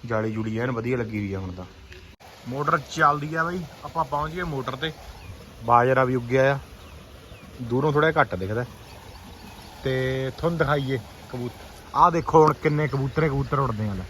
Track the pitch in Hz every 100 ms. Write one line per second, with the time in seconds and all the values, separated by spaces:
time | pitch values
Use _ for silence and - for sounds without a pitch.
0 | 120 113 110 110 110 110 127 117 120 127
1 | 107 107 101 95 95 90 90 - - -
2 | - - - - - 131 147 160 135 165
3 | 151 147 151 160 165 180 165 - 147 165
4 | 156 147 151 170 175 139 127 127 156 156
5 | - - - - - - 113 120 123 131
6 | 131 127 117 131 135 139 - - - -
7 | - - - - - - 120 123 151 147
8 | 156 156 135 90 92 110 120 - - -
9 | - - - - - - - - 135 131
10 | 131 131 131 - 170 170 139 147 131 131
11 | 104 - - 127 123 - - - - -
12 | 165 170 - 160 156 151 160 151 151 135
13 | 135 - 156 139 135 139 135 107 107 98